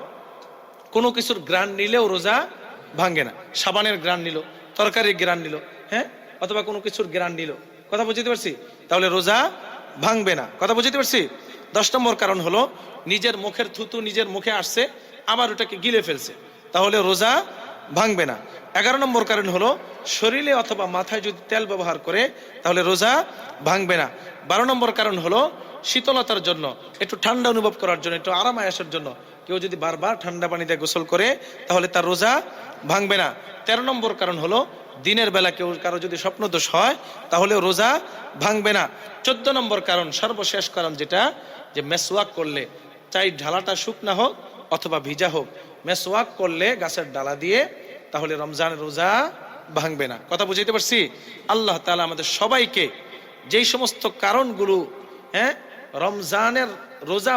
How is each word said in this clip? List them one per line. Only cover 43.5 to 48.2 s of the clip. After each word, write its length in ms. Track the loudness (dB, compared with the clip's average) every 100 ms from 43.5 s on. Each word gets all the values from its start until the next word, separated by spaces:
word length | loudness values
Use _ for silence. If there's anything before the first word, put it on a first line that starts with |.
| -2 0 -2
শুকনা 360 | -4 -4 -2
হোক 180 | 2 2 0 -12 -20 -6
অথবা 280 | -4 -2 -4
ভিজা 280 | -4 -2 0
হোক, 180 | 0 -4 -10 -20 -10
মেসওয়াক 440 | -4 -4 0 0 -2 -2
করলে 300 | -2 2 0 0
গাছের 300 | -2 -4 -6
ডালা 220 | -4 -4 -4
দিয়ে, 240 | 2 2 2 -4 -18 -20 -8
তাহলে 220 | -4